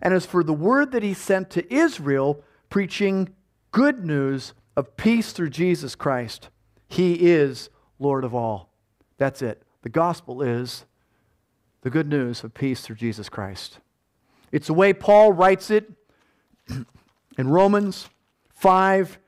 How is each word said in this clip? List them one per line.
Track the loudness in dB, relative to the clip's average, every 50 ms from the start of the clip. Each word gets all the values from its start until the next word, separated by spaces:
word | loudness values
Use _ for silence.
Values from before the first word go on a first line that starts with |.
And | -2 0 0
as | 0 0
for | 0 0 0 0
the | 0 -2
word | 0 2 2 2 2 2 0
that | -2 -4
he | -4 -4 -4
sent | -6 -2 -2 -2 -2 -2 -4
to | -6 -6 -6 -2 0
Israel, | 2 2 0 0 -4 -4 -2 0 0 0 -2 -2 -4 -10 _ _ _ _ _
preaching | -2 -2 -2 -2 -2 -2 -2 0 0 -2 -2 -4 -8 _ _ _ _ _ _ _
good | 0 2 2 2 2 0 -4
news | -4 -2 -2 -2 -2 -4 -6 -8 -12 -18 _ _ _ _
of | -6 -6 -6 _
peace | -2 0 2 2 2 0 -4 -6
through | -6 -6 -6
Jesus | -2 -2 0 0 0 -2 -4 -10 -12
Christ, | -6 -4 -4 -2 -2 -4 -8 -12 -16 -20 -20 _ _ _ _ _ _ _
he | _ -2 0 0 0 2 4 4 4
is | 6 4 2 0 -2 -8 -16 -20 _ _ _ _ _
Lord | -4 -2 -2 -2 -2 -2
of | -4 -4
all." | -4 -4 -4 -6 -8 -12 _ _ _ _ _ _ _ _ _ _
That's | -4 -4 -4 -2 -4
it. | -8 -8 -8 -10 _ _ _ _
The | -16 -6
gospel | -2 0 0 0 -2 -4 -10 -14 -8 -6 -4
is | -4 -4 -4 -6 -8 -12 -16 -18 _ _ _ _ _ _ _ _ _ _ _ _ _ _ _ _ _ _ _
the | -8 -4
good | -2 -2 -2
news | 0 -2 -2 -2 -4 -6 -10 -12
of | -16 -10
peace | -6 -4 -4 -4 -6
through | -8 -14 -12
Jesus | -8 -6 -6 -6 -8 -12
Christ. | -14 -12 -12 -12 -12 -12 -14 -16 -18 -20 -20 _ _ _ _ _ _ _ _ _ _ _ _ _ _
It's | -6 -6 -4
the | -2 2
way | 4 4 4 2
Paul | 2 4 6 8 8 8 8 6
writes | 6 4 4 4 2 0 0
it | 0 0 0 -2 -10 _ _ _ _ _ _ _ _ _ _ _ _ _ _
<clears throat> | -12 -12 -12 -12 -14 _ _ _ _ _ _ _ _ _
in | -6 -2 0
Romans | 4 4 4 4 4 2 0 -2 -6 -10 -14 -20 _ _ _ _ _ _ _ _
five. | _ _ 4 4 6 6 4 4 2 2 0 -2 -6 -14 _